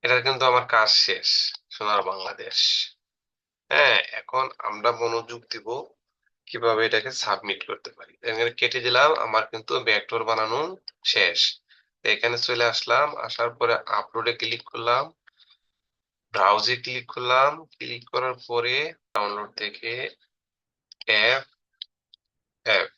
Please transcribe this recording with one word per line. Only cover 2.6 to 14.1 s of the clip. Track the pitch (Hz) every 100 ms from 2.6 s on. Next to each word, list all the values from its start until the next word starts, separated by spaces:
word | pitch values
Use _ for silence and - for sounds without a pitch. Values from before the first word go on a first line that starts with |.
| - - - _ _ _ _ _ _ _ _
হ্যাঁ, | - 139 107 - 107
এখন | - 127 131 - 113
আমরা | 104 113 120
মনোযোগ | 117 117 113 120 _
দিব | 113 104 131 - _ _ _ _ _ -
কিভাবে | 120 117 110 113
এটাকে | 110 131 -
সাবমিট | - 98 101 95 -
করতে | - - _
পারি। | - _ 117
এখানে | 110 117 -
কেটে | 120 127 120
দিলাম, | 123 147 - 117
আমার | 110 107
কিন্তু | 110 110 135 117
ব্যাকডোর | 104 - 117 110
বানানো | 110 110 123 165 185 - _ -
শেষ। | - 92 - - - _ _ _ _
তো | 107
এখানে | 107 120 120 -
চলে | 120 120
আসলাম, | - - 120 147 - 113
আসার | - 120 120
পরে | 120 117 - 107
আপলোডে | -